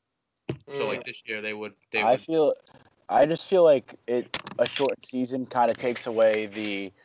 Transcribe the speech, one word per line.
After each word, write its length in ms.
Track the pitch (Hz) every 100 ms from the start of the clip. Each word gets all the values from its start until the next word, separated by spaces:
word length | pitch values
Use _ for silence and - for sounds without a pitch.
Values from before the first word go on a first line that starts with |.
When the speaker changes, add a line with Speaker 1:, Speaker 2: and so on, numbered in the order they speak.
| _ _ _ _ - 135 -
Speaker 1:
So, 140 | 139
Speaker 2:
Mm. 60 | 110
Speaker 1:
like, 160 | 123
this 200 | 123 120 120
year, 160 | 107
they 120 | 107 107
would, 180 | 107 101 _
they 140 | 110
Speaker 3:
I 80 | 110
Speaker 1:
would. 100 | 131
Speaker 3:
feel, 320 | - 165 143 - _ - _ _ -
I 160 | 113 147
just 220 | 165 -
feel 160 | 190
like 320 | 165 135 - - -
it, 300 | 123 117 - - -
a 60 | 120
shortened 400 | - 135 - -
season 400 | 127 123 131 123
kinda 280 | 127 117
takes 340 | 110 127 117 123
away 400 | 113 113 107 107
the 440 | 101 104 98 95 -